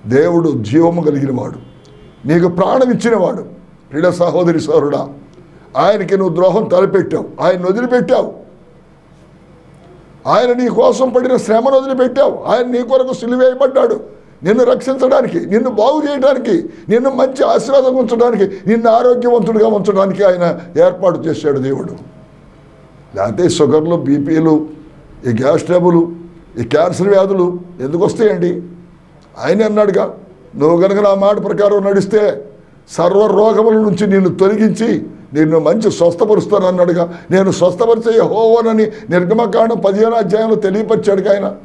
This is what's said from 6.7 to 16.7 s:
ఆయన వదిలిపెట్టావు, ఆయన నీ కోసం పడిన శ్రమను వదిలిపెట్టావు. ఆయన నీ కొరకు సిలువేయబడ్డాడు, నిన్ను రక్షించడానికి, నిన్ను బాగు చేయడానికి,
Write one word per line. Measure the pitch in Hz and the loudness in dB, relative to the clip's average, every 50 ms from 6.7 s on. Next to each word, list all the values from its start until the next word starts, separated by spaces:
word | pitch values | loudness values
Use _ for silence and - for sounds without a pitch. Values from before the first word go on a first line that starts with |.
| - - 196 - - 190 160 - 160 - - - - - | 2 2 2 2 0 -2 -2 -2 -4 -6 -6 -8 -8 -2
ఆయన | 151 175 185 180 175 | -2 0 0 0 -2
వదిలిపెట్టావు, | 185 196 233 247 240 247 247 - - 254 - - - - - - - - - - - - - _ _ _ _ _ _ - _ - _ - - - _ - - _ - - - - - - - - - - - - | -2 -2 -2 -2 0 0 0 0 0 0 -2 -2 -4 -10 -16 -20 -20 -20 -20 -20 -20 -20 -20 _ _ _ _ _ _ -20 _ -20 _ -20 -20 -20 _ -20 -20 _ -20 -20 -20 -20 -20 -20 -20 -20 -20 -20 -10 -4
ఆయన | - 156 208 247 247 | 0 0 2 2 0
నీ | 240 247 254 233 | 0 0 -2 -2
కోసం | 180 208 254 254 226 208 262 254 | 0 2 2 2 2 2 -2 0
పడిన | 220 247 254 254 254 | 0 -2 0 0 -2
శ్రమను | 226 - 190 220 226 247 269 269 | -2 0 0 0 0 2 2 0
వదిలిపెట్టావు. | 262 269 269 269 262 269 247 247 269 294 233 - - - | 0 0 0 0 0 0 0 2 0 0 0 -2 -4 -2
ఆయన | - - 247 247 | -2 -2 0 0
నీ | 247 247 240 | -2 -2 -4
కొరకు | 254 226 262 254 254 262 | -2 0 0 0 0 -2
సిలువేయబడ్డాడు, | 254 - 233 233 247 254 254 254 254 254 269 262 - 262 254 233 208 - - - - - - - - _ | -6 -8 -4 -4 0 2 2 2 2 2 -2 0 2 0 0 0 -2 -4 -8 -16 -20 -20 -20 -20 -20 _
నిన్ను | - 175 214 254 247 | -2 0 2 2 4
రక్షించడానికి, | 240 254 220 - 262 269 262 262 254 277 269 247 180 170 170 - | 2 2 0 -2 -4 -2 0 2 2 2 2 0 0 -4 -6 -4
నిన్ను | 170 196 226 262 254 | -2 -2 0 0 0
బాగు | 220 208 208 262 302 311 294 285 | 0 0 0 2 2 0 -2 -2
చేయడానికి, | 285 277 254 285 269 247 226 233 196 165 - - | -2 0 2 2 2 0 0 -2 -2 -2 -2 -6